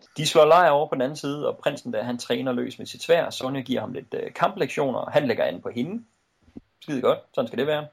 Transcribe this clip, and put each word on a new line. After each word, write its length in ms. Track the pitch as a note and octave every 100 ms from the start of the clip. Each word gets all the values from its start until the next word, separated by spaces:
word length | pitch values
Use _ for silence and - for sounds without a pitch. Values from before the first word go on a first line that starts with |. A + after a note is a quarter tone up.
| _ -
De 100 | D3+
slår 180 | E3
lejr 260 | D3+ E3+ E3+
over 180 | C#3+ C#3+
på 60 |
den 80 | C#3
anden 140 | C3 D3+
side, 320 | C#3+ D3 C3
og 100 | -
prinsen 340 | D3 C#3 B2
der, 100 | G#2+
han 160 | A#2+ A#2+
træner 340 | - B2 C3
løs 260 | B2 B2 A#2
med 80 | G#2+
sit 160 | -
sværd. 300 | - E3+ A2
Sonja 280 | - C3 C#3
giver 200 | B2+ A#2
ham 120 | -
lidt, 220 | - -
øh, 180 | - -
kamplektioner, 640 | - F3+ G3+ C#3 - C#3 A2+
og 140 | -
han 140 | D3 C3+
lægger 180 | G#2+
an 160 | - F2
på 80 | F#2+
hende. 360 | A#2 D3+ A3+ - _ _ _ _ - - _
Skide 180 | - C3+
godt, 180 | A#2+ D3+ -
sådan 120 | - A#2+
skal 100 | A2+
det 80 | C#3+
være. 200 | D3+ D3